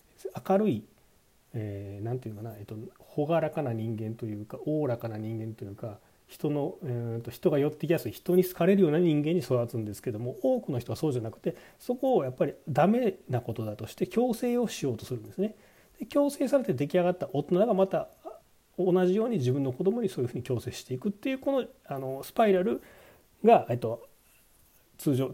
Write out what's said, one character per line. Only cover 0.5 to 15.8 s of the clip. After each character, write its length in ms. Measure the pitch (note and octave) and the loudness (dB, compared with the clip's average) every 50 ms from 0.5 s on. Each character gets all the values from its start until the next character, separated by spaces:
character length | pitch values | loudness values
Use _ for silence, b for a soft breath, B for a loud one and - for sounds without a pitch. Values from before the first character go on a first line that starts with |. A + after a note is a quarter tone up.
| F#3+ G3 | 2 4
る 100 | A3 G#3 | 4 4
い、 140 | B2+ G#2 - - _ _ _ _ _ _ _ _ _ _ _ _ - | 0 0 -2 -10 _ _ _ _ _ _ _ _ _ _ _ _ -8
え 460 | B2 G#2+ G#2 G2+ G2 G2+ G2 G2+ G2+ G#2 | -6 -6 -6 -6 -8 -8 -10 -10 -8 -6
ー、 20 | |
な 100 | A#2 B2+ | -6 -6
ん 40 | B2+ | -6
て 100 | B2+ A2+ | -6 -8
い 40 | G#2+ | -12
う 20 | |
か 80 | G2+ A2+ | -10 -12
な、 140 | A#2 G#2 G#2 | -12 -12 -14
え 40 | G2 | -14
っ 20 | |
と、 100 | - G#2+ G#2+ A2+ - - _ - - - | -12 -12 -12 -12 -14 -18 _ -20 -10 -4
朗 220 | - D3 D3 E3+ D#3+ | -4 0 2 2 2
ら 120 | D#3 D3+ | 2 0
か 120 | - D#3+ D3 | -2 -2 -4
な 100 | B2+ A#2 | -2 -2
人 240 | A2 A2 A2+ A2+ | -2 -4 -4 -4
間 200 | G#2+ A2+ A2 A2+ | -4 -6 -6 -6
と 100 | A#2 A#2+ | -6 -8
い 160 | A2 G#2+ G#2 G#2+ | -8 -8 -8 -10
う 40 | |
か、 120 | - - - - | -10 -12 -8 -4
お 140 | D3+ D3+ D#3 | -2 -2 0
お 80 | D3+ C3+ | 0 0
ら 80 | A#2+ | -2
か 120 | A#2 - A2+ | -2 -4 -8
な 80 | G#2+ | -8
人 220 | G#2+ A2 A2 A2+ A2+ | -6 -8 -6 -6 -6
間 160 | A2 A2 A2 | -6 -8 -10
と 100 | - - | -10 -12
い 40 | G2 | -14
う 80 | G2+ | -12
か、 220 | - - A2 G#2 - b b b b b _ - | -10 -12 -12 -12 -14 b b b b b _ -16
人 160 | - - D3+ | -6 -4 -2
の、 280 | D3 C#3+ C#3+ E3+ F#3+ - - | -2 -2 -2 -4 -6 -8 -8
え 360 | C3+ A#2+ A#2+ A#2 A#2 A2+ A#2 | -6 -6 -4 -4 -4 -6 -6
ー 0 | |
と、 100 | A2+ A#2 | -8 -10
人 200 | - - - F#3 | -10 -2 0 0
が 80 | D3+ C#3+ | 2 2
寄 100 | C#3+ D3+ | 0 0
っ 20 | |
て 160 | D3 - - | -2 -2 0
き 60 | D3 E3+ | 0 0
や 60 | D3+ | 0
す 100 | - A2+ | 0 -4
い、 40 | - | -10
人 240 | - - - F3+ | -8 -2 2 4
に 80 | F#3 F3+ | 4 4
好 100 | F3+ - | 2 2
か 120 | - E3+ | 0 4
れ 80 | F3+ G#3 | 4 6
る 80 | G3 F#3+ | 6 6
よ 60 | D#3 | 6
う 20 | |
な 80 | D3 D#3+ | 6 4
人 240 | F3+ E3+ D3+ D3 D3 | 4 4 4 4 2
間 120 | D#3 E3+ | 2 0
に 60 | F#3 | 0
育 240 | C3 - B2+ A#2+ A#2+ A#2+ | 0 2 0 0 0 0
つ 80 | - | -2
ん 80 | A#2 A2 | -6 -6
で 80 | G#2 G2 | -6 -8
す 80 | - | -8
け 120 | - C3+ G#2+ | -8 -6 -6
ど 60 | G#2 | -4
も、 200 | A#2+ A#2+ - - - | -6 -6 -6 -2 0
多 180 | C4 C4 A#3+ A#3 | 2 2 2 0
く 100 | - C#3+ | -2 -4
の 60 | A#2 | -4
人 120 | - - | -4 -4
は 60 | A2 | -6
そ 120 | - - D#3 | -2 -2 0
う 40 | C3 | 0
じ 60 | B2 | 0
ゃ 20 | |
な 100 | A2 A2+ | -4 -6
く 80 | - - | -8 -6
て、 180 | - - E3 B B B B B | -6 -6 -6 B B B B B
そ 160 | - - B3 | -6 -6 -4
こ 220 | B3 - C4 B3+ | -2 0 2 2
を 80 | G#3+ C#3 | 2 2
や 60 | B2+ | 0
っ 20 | B2+ | -2
ぱ 140 | - F3 | -2 -2
り 80 | C#3 - - - - | -2 -2 -8 -8 -2
ダ 180 | C3 D3 D#3 | 2 4 6
メ 300 | F#3 A3 A#3+ B3+ G#3 - - - - | 6 6 4 2 0 -2 -2 -6 -4
な 140 | B2+ A#2+ - | -4 -4 -2
こ 100 | - A2+ | -4 -6
と 120 | - A2 | -6 -6
だ 100 | G#2+ G#2 | -6 -6
と 100 | - A2 | -8 -10
し 80 | - - | -12 -4
て 120 | - F#3 | -4 -4
強 260 | - - A3 A#3+ B3+ A3 | -2 0 0 2 2 0
制 240 | A#3 - A#3+ A#3+ | 0 -2 0 0
を 100 | A#3+ A#3+ | 0 0
し 160 | - - - - | -2 -4 -4 -2
よ 80 | C#3 A#2 | -2 -2
う 40 | |
と 80 | G#2+ - | -4 -6
す 100 | - B2+ | -8 -8
る 60 | A2+ | -8
ん 40 | G#2+ | -10
で 80 | - - | -10 -4
す 60 | - | -4
ね。 160 | F#3+ A3 - b b b b b | -4 -4 -4 b b b b b